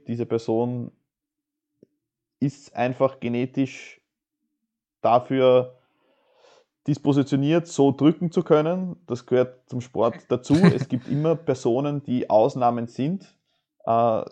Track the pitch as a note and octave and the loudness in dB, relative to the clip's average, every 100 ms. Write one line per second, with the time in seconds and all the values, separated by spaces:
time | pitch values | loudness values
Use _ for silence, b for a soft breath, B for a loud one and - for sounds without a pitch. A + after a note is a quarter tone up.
0 | - A#2 A#2 A#2 - A2+ A#2+ B2 A#2+ - | -10 -8 -4 -4 -2 -2 -2 -6 -10 -16
1 | _ _ _ _ _ _ _ _ _ _ | _ _ _ _ _ _ _ _ _ _
2 | _ _ _ _ C#3 - - - B2 B2+ | _ _ _ _ -6 -6 -12 -4 -4 -2
3 | C3+ C3+ A#2+ A#2+ B2+ C3+ C3 - - - | -4 -2 -6 -4 -4 -2 -4 -6 -20 -20
4 | _ _ _ _ _ _ _ _ _ _ | _ _ _ _ _ _ _ _ _ _
5 | A2+ A#2+ B2 C3+ B2+ B2+ B2+ - b b | 2 2 2 2 4 4 2 -6 b b
6 | b b b b b b b _ - D3 | b b b b b b b _ -4 -2
7 | C#3+ C#3 C3+ C#3 C#3+ E3 D#3+ - C#3 C3 | 0 0 0 0 2 0 0 2 2 4
8 | D3 - F3 F#3 E3 D#3 D3+ F3+ F#3 - | 2 2 -2 -2 2 2 2 -2 -6 -10
9 | - A#2 - B2 B2 - _ B2 A#2+ - | -10 -10 -2 0 0 -4 _ -10 -8 -2
10 | A2+ - - - - D3+ F#3 B2 - B2+ | -2 -2 -4 -4 0 4 4 4 -2 -6
11 | - C#3+ D#3 D#3 - C3 B2+ A#2+ D3 C#3+ | -4 -2 0 -2 -2 -2 0 -2 -2 -6
12 | C#3 B2 - G#2+ C#3 C#3 A#2+ A#2+ A#2 - | -4 -4 0 2 2 2 0 0 -6 -6
13 | C#3 F#3+ - _ _ _ _ _ - A#2 | -4 -6 -10 _ _ _ _ _ -2 2
14 | A#2 A2 - | 2 0 -4